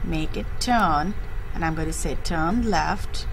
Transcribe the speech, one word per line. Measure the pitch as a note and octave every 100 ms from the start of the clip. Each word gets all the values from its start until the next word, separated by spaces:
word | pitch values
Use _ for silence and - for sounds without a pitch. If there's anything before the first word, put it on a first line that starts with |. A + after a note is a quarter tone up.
make | F3+ D#3+ D#3 -
it | - -
turn, | - A#3+ F#3+ D3+ E3 G#3 - - - -
and | E3
I'm |
going | D#3+ D#3+
to |
say | D#3+ D#3+ C#3
turn | - E3 D#3+ A3+ A3+
left. | E3+ D#3 F#3+ - - -